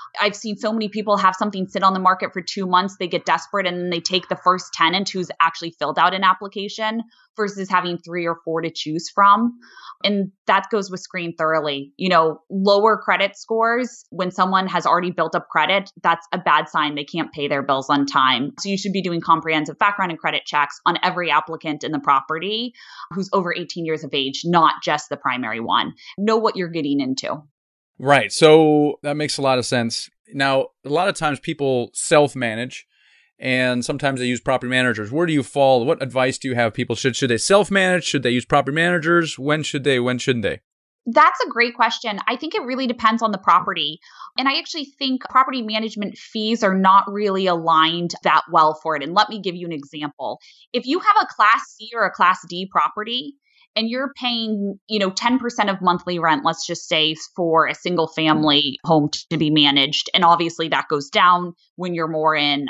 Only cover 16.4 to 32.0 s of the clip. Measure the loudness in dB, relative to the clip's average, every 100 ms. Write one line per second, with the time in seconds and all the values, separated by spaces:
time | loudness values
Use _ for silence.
16.4 | 2 2 2 -2 -2 -4 -6 -6 -6 -4
17.4 | -4 -2 0 -2 2 2 2 2 4 2
18.4 | -2 -6 -6 -4 -2 -2 -2 -2 2 2
19.4 | 2 -2 -2 0 0 0 -4 -4 -4 -4
20.4 | -2 -2 -2 -2 -2 0 -2 -2 0 0
21.4 | 0 -10 -8 -6 -4 -4 2 0 0 -6
22.4 | -4 -6 -8 -12 -20 -20 -10 -8 -2 -2
23.4 | -2 -6 -8 -8 -6 -6 -4 -4 -4 -6
24.4 | -2 2 2 0 -4 -4 -4 -8 -6 -6
25.4 | -6 -6 -2 -2 -2 -10 -16 -4 0 0
26.4 | 0 -4 -6 -4 -2 -2 -2 -4 -6 -10
27.4 | _ _ _ _ _ -6 2 4 2 4
28.4 | 8 8 8 6 2 -2 -6 -4 -4 -2
29.4 | 0 0 0 -2 -2 -4 -10 _ _ -4
30.4 | 0 0 -2 _ -4 0 0 -2 -4 -4
31.4 | -6 -4 0 0 -2 -6